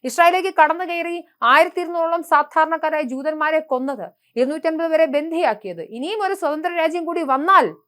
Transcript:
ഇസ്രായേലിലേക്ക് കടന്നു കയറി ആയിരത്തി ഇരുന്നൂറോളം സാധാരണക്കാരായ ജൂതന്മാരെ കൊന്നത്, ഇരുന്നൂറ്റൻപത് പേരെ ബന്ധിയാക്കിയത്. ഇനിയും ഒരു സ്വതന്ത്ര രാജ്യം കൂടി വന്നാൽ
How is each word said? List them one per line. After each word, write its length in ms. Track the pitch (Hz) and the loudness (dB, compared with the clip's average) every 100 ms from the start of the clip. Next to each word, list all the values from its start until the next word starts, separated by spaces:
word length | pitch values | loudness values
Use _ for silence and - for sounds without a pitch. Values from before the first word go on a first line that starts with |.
ഇസ്രായേലിലേക്ക് 540 | - - 339 370 370 370 | -6 4 4 4 0 2
കടന്നു 220 | 302 330 359 | 2 2 -4
കയറി 380 | 339 339 339 - _ | -4 -4 -8 -10 _
ആയിരത്തി 380 | 233 277 339 - | 4 4 4 0
ഇരുന്നൂറോളം 420 | 349 339 330 339 | -6 -4 -2 -2
സാധാരണക്കാരായ 800 | - 285 294 320 311 320 311 302 | 2 0 2 0 0 0 -2 -2
ജൂതന്മാരെ 580 | 269 262 285 311 311 311 | -4 -4 -6 -2 -2 -2
കൊന്നത്, 500 | 311 254 269 269 175 _ _ 233 | -2 -4 -4 -8 -12 _ _ -2
ഇരുന്നൂറ്റൻപത് 520 | 254 311 320 320 330 | -2 0 -2 -2 0
പേരെ 180 | 311 320 | 2 2
ബന്ധിയാക്കിയത്. 760 | 285 320 330 302 214 196 170 | 0 -2 0 0 -2 -8 -10
ഇനിയും 420 | 160 226 302 427 392 | -12 -8 -6 -4 -4
ഒരു 80 | |
സ്വതന്ത്ര 400 | 392 311 302 349 349 | -2 -4 -2 -4 0
രാജ്യം 300 | 320 349 330 | -2 -2 -4
കൂടി 180 | 339 | -4
വന്നാൽ 520 | 294 269 320 370 208 - | 0 0 4 4 4 -4